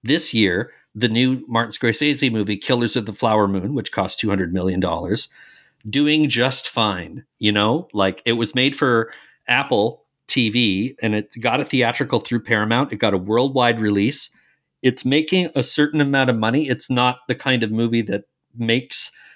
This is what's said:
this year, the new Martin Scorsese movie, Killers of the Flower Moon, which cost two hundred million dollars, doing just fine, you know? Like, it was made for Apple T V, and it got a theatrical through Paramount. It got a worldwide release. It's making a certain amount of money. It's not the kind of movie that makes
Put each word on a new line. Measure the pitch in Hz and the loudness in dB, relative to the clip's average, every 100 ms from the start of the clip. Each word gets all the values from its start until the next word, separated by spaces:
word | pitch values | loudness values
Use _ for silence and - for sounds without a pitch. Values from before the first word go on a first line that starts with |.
this | 117 175 - | -2 0 2
year, | 117 95 90 127 _ _ | 2 4 2 -4 _ _
the | 107 117 | -2 0
new | 117 131 131 - | 2 2 0 -2
Martin | 113 113 | -2 -2
Scorsese | - 117 113 151 139 131 | -2 0 2 0 0 0
movie, | 113 101 101 | 0 -2 -4
Killers | - 123 120 123 | 0 0 2 -2
of | |
the | 104 | -4
Flower | 101 113 107 101 | -2 2 2 2
Moon, | 95 101 | 0 -2
which | 139 - | -6 -4
cost | - 92 - | -4 -4 -4
two | 107 | -2
hundred | 98 85 | -2 -2
million | 90 92 92 | -2 -2 0
dollars, | 90 82 87 113 - _ - - _ _ 107 | -2 -4 -2 -4 -4 _ -20 -20 _ _ -6
doing | 135 147 156 147 | 0 2 2 2
just | 117 127 127 - | 2 0 -2 -4
fine, | 127 107 90 82 120 - - | -2 0 -2 -8 -14 -18 -2
you | 104 | 0
know? | 104 107 151 - | 2 2 0 -2
Like, | 104 95 95 | 0 0 0
it | 120 | -2
was | 117 117 | 0 0
made | 127 135 135 | 0 0 0
for | 131 117 113 - - _ - | 2 2 0 -10 -20 _ -2
Apple | 123 135 113 113 - _ _ - | -2 2 0 0 -4 _ _ -4
T | 131 113 | 0 2
V, | 120 110 95 127 - | 2 2 2 -2 -2
and | 110 | -2
it | 107 104 117 | -2 -4 -4
got | 117 135 | -2 -2
a | |
theatrical | 143 131 117 - - 113 | -2 0 0 0 -2 -2
through | - 120 | -2 -6
Paramount. | - 107 107 117 143 | 0 0 2 0 0
It | 104 | 0
got | 110 | 0
a | 95 | 0
worldwide | 92 117 135 131 120 113 | 0 0 0 2 0 2
release. | 107 101 113 - - _ _ _ _ _ | 0 2 0 -2 -8 _ _ _ _ _
It's | 127 127 | 0 0
making | 127 147 160 185 180 | 0 0 2 0 0
a | 135 | -2
certain | 123 - 147 156 | -2 0 0 2
amount | 139 139 127 | 2 2 2
of | 113 | 2
money. | 110 139 139 | 0 0 0
It's | 127 - | -4 -2
not | 123 123 123 - | 2 2 0 -6
the | |
kind | 120 135 123 | -4 0 0
of | 110 | 0
movie | 110 117 117 | 0 0 0
that | 104 101 _ _ _ 117 | -2 -6 _ _ _ -6
makes | 113 123 127 - - - - | 0 0 -2 -8 -8 -12 -20